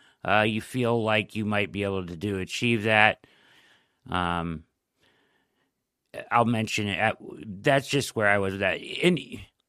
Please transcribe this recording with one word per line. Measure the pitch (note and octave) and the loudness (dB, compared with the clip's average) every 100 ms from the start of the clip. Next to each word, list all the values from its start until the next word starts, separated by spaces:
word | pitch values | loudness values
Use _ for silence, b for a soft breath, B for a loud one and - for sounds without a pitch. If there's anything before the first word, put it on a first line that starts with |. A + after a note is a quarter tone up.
| b b | b b
uh, | F#2 G#2 | 2 4
you | A2 A2 | 4 0
feel | - B2+ A#2 A#2 | -4 -2 0 2
like | A2 G#2+ A2 A2+ | 2 2 0 -4
you | G#2 | -2
might | G#2 G2+ | 0 -2
be | G2 | -2
able | G2 F#2+ F2 | -2 -2 -6
to | F2 | -6
do, | G#2 F#2+ | -4 -4
achieve | F#2 - A#2+ A#2 | -4 -2 0 0
that. | A2 A2 G#2+ - b b b b b b b b - | 4 6 6 4 b b b b b b b b -6
Um, | F2+ F2 E2+ E2+ D#2+ - _ _ _ _ _ _ _ _ _ _ _ _ _ _ - - | -2 0 -2 -4 -8 -12 _ _ _ _ _ _ _ _ _ _ _ _ _ _ -16 -2
I'll | A#2 A2+ | 2 2
mention | A2+ A2 - G#2 | 0 -2 -2 -2
it. | E2+ | 0
At, | A2 - | 0 -2
that's | - - A2 F#2+ D3 C#3 C3+ | -8 -16 -14 -4 0 2 2
just | C#3+ - A2+ | -2 -2 0
where | G#2 | 2
I | G2+ | 4
was | G2 | 2
with | G2 | 0
that. | F#2+ D#2 - - | 0 -2 -6 0
And | F3 D#3 - - - _ | 2 2 -2 -14 -18 _